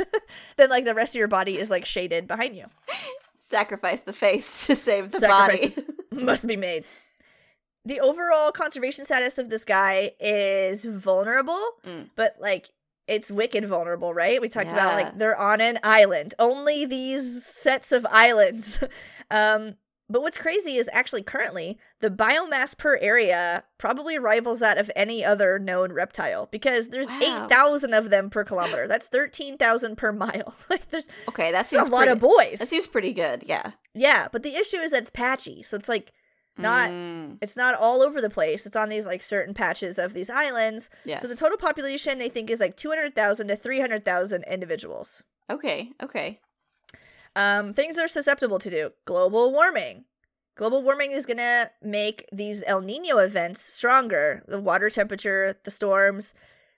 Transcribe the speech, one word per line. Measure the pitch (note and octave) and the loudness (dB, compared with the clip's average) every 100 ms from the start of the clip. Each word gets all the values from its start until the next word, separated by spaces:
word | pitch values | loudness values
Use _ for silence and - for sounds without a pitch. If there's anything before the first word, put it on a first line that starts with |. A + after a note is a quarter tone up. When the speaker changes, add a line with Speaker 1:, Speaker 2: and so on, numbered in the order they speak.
| F#4 G#4+ - | -4 -4 -6
Speaker 1:
<laughs> | - - - | -20 -6 4
then, | C4 | 6
like, | B3+ | 6
the | A#3+ | 0
rest | A3 A#3 A#3+ | 0 -2 0
of | |
your | G#3+ | 0
body | G3 F#3+ F#3+ | 2 0 -4
is, | G#3+ | -2
like, | F#3 F3+ | -4 -2
shaded | F#3+ F3+ E3 F#3 | -6 -4 -4 -4
behind | G#3+ C4 G3 | -4 -4 -6
you. | - _ - - C#5+ C5 _ _ | -20 _ -12 -10 -10 -16 _ _
Speaker 2:
Sacrifice | - A3 G#3 G3+ F3+ - | -4 -2 -2 -4 -4 -4
the | - | -6
face | G3+ G#3 - - - - | 0 2 2 -2 -4 2
to | - | 2
save | - G3+ F#3+ | 2 0 0
the | F#4 | 2
Speaker 1:
Sacrifices | G#3+ G3 G3 F#3 G3 - C#4+ D4 - | 6 8 8 6 2 -2 -10 -14 -12
Speaker 2:
body. | C4+ | -4
<laughs> | B3+ | 0
Speaker 1:
must | B3+ A#3 | 0 -2
be | G3+ | -4
made. | F#3 E3 - - _ _ _ _ _ _ _ _ A3 | -4 -6 -8 -20 _ _ _ _ _ _ _ _ -10
The | C#4 | 0
overall | C4+ D#4+ F4 D#4 D4+ | 2 2 2 4 2
conservation | - D#4 C4+ B3+ C#4+ C#4+ | 0 -4 -4 -6 -6 -2
status | C4 B3 - | 0 0 -4
of | A#3+ | -6
this | A3 | -6
guy | - G3 G3 F#3+ G3+ - | 0 2 4 2 -2 -2
is | G#3 G#3 G3 G3 F#3+ G#3 | 0 2 2 2 0 -2
vulnerable, | A#3 G3+ G3 F#3 G#3 B3+ C4+ F4+ A4 A#4 F#3 | -8 -6 0 2 2 0 0 -4 -6 -8 -14
Speaker 2:
Mm. | E3+ - - | -14 -12 -2
Speaker 1:
but, | A3 - | -2 -2
like, | G3+ F#3 - _ _ _ - | -4 -4 -4 _ _ _ -4
it's | G#3+ A3 | -4 -4
wicked | G3+ A3+ G#3+ G3+ | -2 0 0 -2
vulnerable, | F3 E3 F3 F3 | -2 -2 -4 -4
right? | E3+ F3 B3+ | 0 2 2
We | A#3 | 0
talked | A#3 F3 | -4 -2
about, | E3+ F#3+ | 2 2
Speaker 2:
Yeah. | F3+ - | 2 -2
Speaker 1:
like, | F#3 | 0
they're | A3 G#3+ | 0 2
on | G3+ G#3+ | 2 2
an | A3+ A#3 | 2 0
island. | G#3 A3 G3+ F3 D#3 - | 4 8 8 6 -4 2
Only | A#3 C4+ C#4+ D4 C#4+ | 2 2 0 0 -2
these | C4 C4 C4+ B3+ B3 - | -4 -4 -4 -4 -8 -8
sets | - - C4+ - | -2 0 0 0
of | B3+ A#3 | 0 4
islands. | A3 A#3+ A3+ F#3+ A3+ G#3+ - C4 - - | 6 6 8 4 2 -6 -4 -4 -8 -20
<laughs> | - - | -20 -2
Um, | G#3+ G#3+ G#3+ G#3+ G3+ _ _ - | 2 4 2 -2 -14 _ _ -4
but | A3+ | -2
what's | D4+ - | -2 -4
crazy | E4 F#4+ F4 B3+ | -2 -2 -2 -2
is | A3+ | 0
actually | A3+ B3+ A#3 | 0 -2 -4
currently | G3+ C#4 D#4+ G#3 E3 A3 _ - | -6 -4 -4 -6 -10 -12 _ -4
the | G#3+ | -4
biomass | F#3+ A3 D4+ E4+ C#4 C4+ - | 0 2 2 0 -2 -2 -2
per | D4+ C#4 | 0 2
area | G3+ A#3+ G#3 F3 F3 F3 - _ | 4 4 4 2 0 -2 -6 _
probably | G#3+ B3+ D4+ D#4 | -4 -2 -2 -2
rivals | A#3 A3+ A#3+ A3+ | 2 2 2 0
that | A3 G3 | 2 2
of | G#3 F#3 | 0 -2
any | G#3 A#3 | -2 0
other | G3 G#3 F#3+ F#3+ | 0 2 4 2
known | G3 F3+ F#3 | -2 -2 -2
reptile | D3+ - - D3+ F2+ - | -2 -6 -4 -4 -4 -6
because | A3 C4+ B3 A#3 | -4 0 0 -2
there's | B3 C4+ | -6 -6
Speaker 2:
Wow. | B3+ D4 A#3 A3 | -2 -2 0 4
Speaker 1:
eight | |
thousand | B3 D4 D4 C4+ | 6 6 4 2
of | A3 A3 | 0 4
them | G3 G3 | 2 2
per | G#3 G3+ | -4 -4
kilometer. | F#3 E3+ C3 C3+ | -2 -2 -2 -2
That's | A3 - | -4 -2
thirteen | B3+ D4 - C#4 C#4 | -2 -2 -6 -10 0
thousand | A#3 A#3 A#3 A3 | 2 2 0 -4
per | A3+ | -4
mile. | G#3 A3+ G#3+ - - | -2 -4 -6 -8 -14
<laughs> | - | -4
Like, | F#4 - | -4 -4
there's | D#4+ - - - | -10 -10 -14 -12
Speaker 2:
Okay, | - E3 | -2 0
that | F3+ A#3+ | 0 2
Speaker 1:
that's | |
a | C#4 | 2
Speaker 2:
seems | B3+ | 4
Speaker 1:
lot | B3 C4 | 4 4
of | A#3 | 6
Speaker 2:
pretty, | B3 A4 - | 6 8 6
Speaker 1:
boys. | - | 0
Speaker 2:
that | A#3+ | -4
seems | E4 F4 | -4 -2
pretty | A#3+ F#3+ | -2 -2
good, | F#3 D#3 B2 - | -2 -2 -4 -4
yeah. | - - - _ | -6 -6 -14 _
Speaker 1:
Yeah, | G#3+ C#4 A#3+ - | 0 4 4 2
but | A#3 | -6
the | C#4+ C#4+ | -6 -4
issue | - F#4 | -4 -2
is | D#4+ | -2
that | B3+ | -2
it's | B3 | -2
patchy, | - B3 C4 - - | -4 -2 -2 -6 -14
so | - G3+ | -10 -10
it's, | - | -4
like, | A3+ - _ _ _ _ - | -4 -6 _ _ _ _ -6
not, | G#3+ B3 A3+ | 0 2 0
Speaker 2:
Mm. | F3 F3 E3+ D#3+ G3+ | -2 -10 -12 -12 -10
Speaker 1:
it's | G#3 A#3+ | -10 -2
not | B3+ B3 | 0 2
all | A3+ C4 | 4 6
over | C#4 D4 | 4 4
the | G#3 | -2
place. | G3+ D#3+ F3 G#3 | 0 0 -2 -4
It's | A3 | -4
on | G#3+ | -2
these, | G#3+ G#3 | -4 -6
like, | F#3 | -8
certain | - G3+ F3 | -4 -4 -4
patches | G3+ F#3 F3 F#3 F3 | -4 -4 -2 -6 -4
of | F3+ | -4
these | F#3 F#3+ | -4 -6
islands. | B3+ D4 A#3+ A3 A3 - _ - | -2 -2 0 -2 -2 -12 _ -10
Speaker 2:
Yes. | - | -8
Speaker 1:
So | B3 | -8
the | A#3 | 0
total | D#4 G#4 | 0 0
population, | F4 D4+ C#4 C#4 D4+ C4 | -2 -4 -4 -6 -4 -4
they | B3 | -6
think, | B3+ A3 | -6 -6
is, | A3+ | -2
like, | F#3+ - | -2 -2
two | D4+ | -6
hundred | D#4 D4 | -4 -4
thousand | A3 G3+ G#3 G3+ | 0 0 0 -2
to | G#3 | -6
three | B3 C4 | -4 -2
hundred | B3+ G#3+ G3+ | -2 -2 -2
thousand | F3+ F#3+ F#3 - | -2 -2 -4 -6
individuals. | F#3 F3 E3 - C#2 - - _ _ - | -8 -6 -8 -8 -12 -14 -16 _ _ -10
Speaker 2:
Okay, | C4 C#4+ D3 A#3 - | -8 -4 -6 -8 -14
okay. | C4+ F#3 D3+ G#3+ _ _ _ _ _ - _ _ _ F#3+ | -12 -8 -8 -10 _ _ _ _ _ -20 _ _ _ -2
Speaker 1:
Um, | G3+ G3+ G3+ | 2 2 -2
things | A3 D4+ E4 | -2 -2 0
they're | E4 | -2
susceptible | D#4 C#4+ C#4 A#3+ F#3+ | 0 0 0 0 -2
to | G#3 | -2
do. | E3+ D3+ _ - | -4 -6 _ -4
Global | F3+ F#3 A3 B3 | 2 2 4 4
warming. | C#4 F4 C#4+ D3+ F#2+ C4 _ _ _ _ - | 4 2 2 -6 -12 _ _ _ _ _ -6
Global | G#3+ C4 | -2 0
warming | C4 C#4 C#4 | 0 0 0
is | C#4 C4 | -4 -4
gonna | A#3 A#3+ A#3+ A3+ _ | -4 0 0 0 _
make | G#3 G#3 G#3 G#3+ - | -6 -4 -2 -6 -12
these | G3 G#3 G#3 - | -10 -8 -6 -2
El | F#3+ | -2
Niño | F#3 C4 F4 B3 | -2 -8 0 4
events | F#3+ G3 E3+ G3 | 4 2 -4 -6
stronger. | - - A#3+ C4 A#3+ E3+ D3+ - - | -8 -2 4 4 4 0 0 -2 -8
The | G3 | -6
water | G3+ F3+ G#3 | 0 0 0
temperature, | G#3+ G#3 G3 G#3 F#3+ F#3+ F#3 | 0 -4 -2 -2 0 -2 -4
the | - | -10
storms, | - G#3 G3 G3 G3 G3 - _ _ _ | -4 0 4 4 2 -10 -16 _ _ _